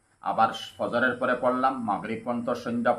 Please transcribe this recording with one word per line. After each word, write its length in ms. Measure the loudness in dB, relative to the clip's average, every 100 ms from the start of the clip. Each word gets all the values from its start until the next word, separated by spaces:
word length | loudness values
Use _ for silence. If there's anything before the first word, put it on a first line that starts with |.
| _ _
আবার 260 | -4 2 2 0 -12 -4
ফজরের 360 | -2 2 2 2
পরে 140 | 0 2
পড়লাম, 300 | 2 2 2 0 -2
মাগরিব 300 | -2 -2 -6 -4
পর্যন্ত, 220 | -4 -2 -4
সন্ধ্যা 300 | -2 0 2